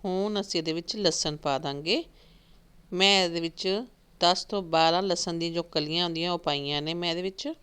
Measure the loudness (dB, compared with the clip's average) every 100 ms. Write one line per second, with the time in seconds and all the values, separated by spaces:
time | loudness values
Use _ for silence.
0 | 0 0 0 -2 -2 -2 -2 -4 -6 0
1 | 0 2 -4 -2 -2 -2 -2 -6 0 -2
2 | -2 -18 -20 -20 _ -20 _ -20 -8 4
3 | 6 6 4 0 -4 -4 -2 -2 -4 _
4 | _ _ 2 2 -2 -6 0 4 4 4
5 | 0 -2 -2 -2 -2 -2 -2 -4 -2 -2
6 | -2 -2 -2 0 0 -2 -2 -2 -2 -2
7 | -2 -2 -4 -6 -10 -10